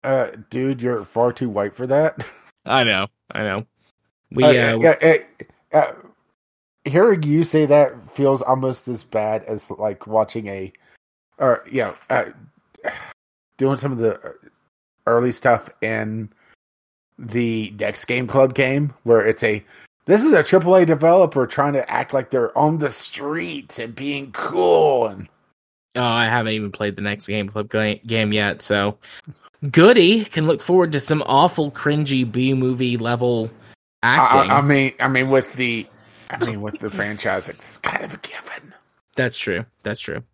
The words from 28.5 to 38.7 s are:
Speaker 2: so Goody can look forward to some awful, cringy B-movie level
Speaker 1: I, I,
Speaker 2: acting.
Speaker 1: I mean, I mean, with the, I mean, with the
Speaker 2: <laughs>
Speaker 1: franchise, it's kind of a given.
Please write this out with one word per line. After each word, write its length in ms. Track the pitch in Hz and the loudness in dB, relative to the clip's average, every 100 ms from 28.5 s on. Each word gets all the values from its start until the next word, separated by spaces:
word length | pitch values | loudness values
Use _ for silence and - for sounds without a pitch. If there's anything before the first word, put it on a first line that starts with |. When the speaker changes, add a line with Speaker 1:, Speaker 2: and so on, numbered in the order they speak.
| - | -2
Speaker 2:
so 360 | - 104 101 107 - - - - - _ 143 | -2 0 0 -6 -20 -20 -20 -20 -20 _ 0
Goody 560 | 160 185 240 175 226 | 6 8 8 6 4
can 220 | 208 - 156 | 0 -2 0
look 140 | 143 | -2
forward 320 | - 185 170 | 2 2 2
to 80 | 147 | -2
some 220 | - 156 | 0 -2
awful, 500 | - 135 170 - 147 | 2 2 2 2 -6
cringy 580 | - 147 151 143 131 120 | -2 -2 0 0 0 -2
B-movie 680 | 113 131 135 127 123 127 120 | -2 0 0 0 -2 -2 -2
level 540 | 113 120 123 117 113 - - _ _ _ | -2 -2 0 0 -4 -10 -20 _ _ _
Speaker 1:
I, 140 | 117 131 | 2 4
I, 80 | |
Speaker 2:
acting. 260 | 127 131 - | 6 4 4
Speaker 1:
I 100 | 135 | 2
mean, 320 | 143 139 135 - | 4 2 2 -2
I 80 | 135 | 0
mean, 220 | 131 131 | 0 2
with 220 | 135 - | 2 2
the, 320 | 127 123 117 - _ _ _ - | -6 -4 -4 -10 _ _ _ -16
I 140 | 113 | -6
mean, 180 | 117 104 | -6 -6
with 160 | 104 104 | -10 -8
the 120 | 104 | -10
Speaker 2:
<laughs> 0 | |
Speaker 1:
franchise, 580 | 98 101 107 107 95 - | -6 -8 -6 -4 -4 -6
it's 300 | - - - | -12 -12 -8
kind 260 | - - | -6 -6
of 100 | - | -8
a 40 | - | -14
given. 560 | - - - - - | -16 -16 -16 -18 -20